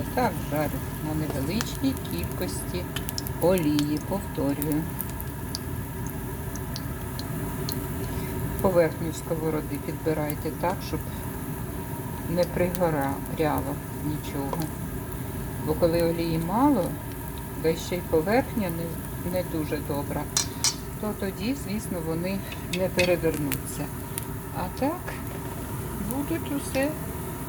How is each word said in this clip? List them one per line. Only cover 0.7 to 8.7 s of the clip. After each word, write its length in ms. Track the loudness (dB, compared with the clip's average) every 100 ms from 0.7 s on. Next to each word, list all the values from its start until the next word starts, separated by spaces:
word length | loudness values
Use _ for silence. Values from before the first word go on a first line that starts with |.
| 0 -2 -2 0
на 60 |
невеличкій 800 | 0 0 0 2 2 0 2 2 2 -2
кількості 720 | -2 -2 -2 -2 -2 -2 -4 -2 -2 -2 -2 -2 2
олії, 600 | 4 6 6 4 2 0 0
повторюю. 760 | -2 -2 -2 0 0 2 2 0 -4 -6 -4 -6 -6 -6 -6 -4 -6 -6 -4 -4 -4 -6 -6 -6 -6 -4 -6 -4 -6 -6 -6 -4 -4 -4 -4 -2 -2 -2 -2 -2 -2 -2 -2 -2 4
Поверхню 520 | 6